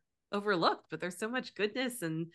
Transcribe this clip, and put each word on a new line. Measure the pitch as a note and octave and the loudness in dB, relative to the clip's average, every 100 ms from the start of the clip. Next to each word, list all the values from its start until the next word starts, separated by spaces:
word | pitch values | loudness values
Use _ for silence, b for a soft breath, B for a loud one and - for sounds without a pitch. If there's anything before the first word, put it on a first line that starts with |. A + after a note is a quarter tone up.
| _ _ _ | _ _ _
overlooked, | G3+ G#3 F3 A3 - _ | -2 2 4 4 4 _
but | - | -6
there's | F3+ - | -6 -4
so | A3 | -4
much | B3+ B3+ - | -4 -6 -2
goodness | G#3 B3 B3+ B3 | -2 0 -2 -2
and, | E3 D#3+ E3 | -2 -2 -4